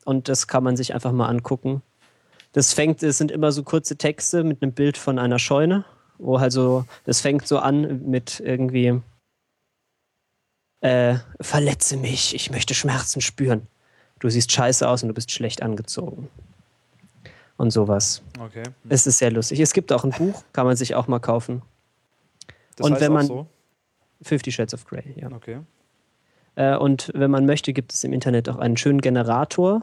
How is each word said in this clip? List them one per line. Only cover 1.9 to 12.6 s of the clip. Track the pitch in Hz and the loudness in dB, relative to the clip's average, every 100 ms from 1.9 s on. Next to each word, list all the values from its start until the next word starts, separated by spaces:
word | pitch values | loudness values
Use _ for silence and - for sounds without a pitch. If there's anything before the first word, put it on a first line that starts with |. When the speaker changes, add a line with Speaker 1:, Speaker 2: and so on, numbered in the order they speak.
| _ _ _ _ _ - | _ _ _ _ _ -4
Speaker 1:
Das | 143 135 | 0 2
fängt, | - 156 156 | 2 2 2
es | 156 135 | 0 0
sind | 151 | -2
immer | 156 151 | 2 0
so | 143 | 0
kurze | 143 160 - 147 | -2 -2 -2 -4
Texte | 151 156 - 170 | -2 -2 -2 0
mit | 160 139 | 0 0
einem | 135 | -4
Bild | 123 143 - | 0 0 0
von | - 127 | -4 0
einer | 123 120 | 0 0
Scheune, | - 143 160 196 - _ _ _ | 2 2 4 2 -2 _ _ _
wo | 131 131 | 0 2
halt | 131 | 2
so, | 127 127 127 127 - | 2 2 2 -2 -10
das | - - | -4 0
fängt | 143 143 - | 0 0 0
so | - | 0
an | 135 143 151 131 135 | 2 0 0 -4 -2
mit | 127 123 - | -2 -4 -10
irgendwie, | 208 127 127 127 123 123 - _ _ _ _ _ _ _ _ _ _ _ _ _ _ _ _ - | -4 -2 0 2 2 2 -4 _ _ _ _ _ _ _ _ _ _ _ _ _ _ _ _ -4
äh, | 131 123 120 123 - - | 2 4 4 2 -4 -14
"Verletze | - 147 143 139 - 135 | -2 0 0 0 -2 -2
mich, | 123 131 - | -4 -2 -2
ich | 127 - | -4 -6
möchte | 131 | -4